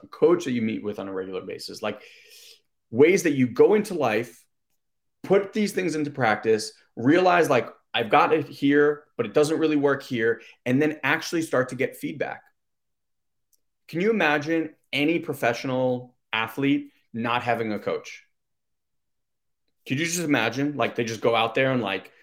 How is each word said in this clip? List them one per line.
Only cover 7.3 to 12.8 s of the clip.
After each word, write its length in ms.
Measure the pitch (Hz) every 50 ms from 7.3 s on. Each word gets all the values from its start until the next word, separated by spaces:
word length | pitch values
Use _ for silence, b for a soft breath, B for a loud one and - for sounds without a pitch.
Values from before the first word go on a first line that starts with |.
| 175 175 160 143
like, 180 | 139 120 107 - - _ _ _ -
"I've 160 | 113 117 104
got 220 | - 147 170 151
it 160 | 156 165 135 143
here, 580 | 143 - 147 139 143 147 147 147 147 147 - _ _ -
but 80 | 117
it 80 | 104 -
doesn't 260 | 147 151 147 160 156
really 160 | 160 156 156
work 280 | 147 139 143 139 135 -
here," 380 | - 131 117 113 117 113 B B B B B B
and 160 | 123 127 135
then 180 | 151 151 151 - -
actually 380 | 135 156 160 156 - - 170
start 280 | 156 - - 127 127 127
to 60 | -
get 220 | 123 131 - - -
feedback. 460 | - 151 156 139 - 65 - - - _ _ _ _ _ _ _